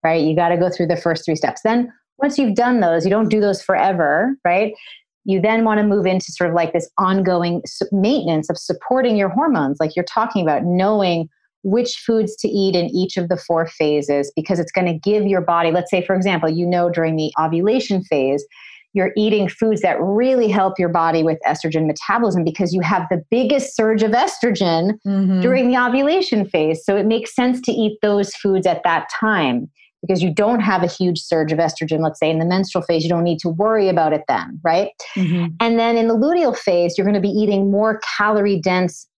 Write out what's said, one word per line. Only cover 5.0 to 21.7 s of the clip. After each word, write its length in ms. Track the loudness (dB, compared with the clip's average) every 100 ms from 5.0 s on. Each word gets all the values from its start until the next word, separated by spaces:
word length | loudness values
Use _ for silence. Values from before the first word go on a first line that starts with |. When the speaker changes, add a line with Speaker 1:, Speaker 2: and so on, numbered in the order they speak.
| _ _
Speaker 1:
You 160 | -2 0
then 240 | 2 2
wanna 180 | 2 2
move 240 | 2 2 2
into 240 | 0 -4
sort 180 | -4 0
of, 60 |
like, 180 | 0 0
this 160 | -2 -4 -2
ongoing 640 | 2 2 2 0 0 -4
s-, 180 | -6 -8 -2
maintenance 580 | 0 2 0 0 -2 -2
of 80 | -6
supporting 600 | -4 -6 0 0 2 2
your 140 | 0
hormones, 480 | 0 0 2 0 -2
like 160 | -2 -2
you're 80 |
talking 380 | -2 -2 -2 0
about, 200 | 0 0
knowing 680 | 0 2 2 2 0 0 -4 _ _ _
which 360 | -2 0 -2 -4 0
foods 300 | 0 0 -4
to 100 | -2
eat 280 | 0 2 0
in 100 | 0
each 260 | -2 -2 -2
of 120 | -2
the 80 | -4
four 300 | 0 -2 -2
phases, 680 | 0 0 0 0 -2 -2 -6
because 240 | -2 -2
it's 100 | -2
gonna 260 | -2 -2 -2
give 300 | 0 0 2
your 140 | 0
body, 320 | 0 0 2
let's 180 | 0 0
say, 100 | -2
for 140 | 0
example, 340 | 0 0 0 0
you 160 | 0
know, 240 | 0 2 0
during 280 | 0 0 0
the 160 | -2 -2
ovulation 640 | 0 0 2 0 0 -4
phase, 420 | 0 0 0 -2 -6 -20 -20 -20 _
you're 200 | -2 0
eating 320 | 0 2 2 0
foods 340 | 0 0 2
that 180 | 0 0
really 480 | 0 2 2 2 2
help 300 | 2 0 0
your 100 | 0
body 340 | 0 2 2
with 160 | 0 0
estrogen 420 | -2 -2 -2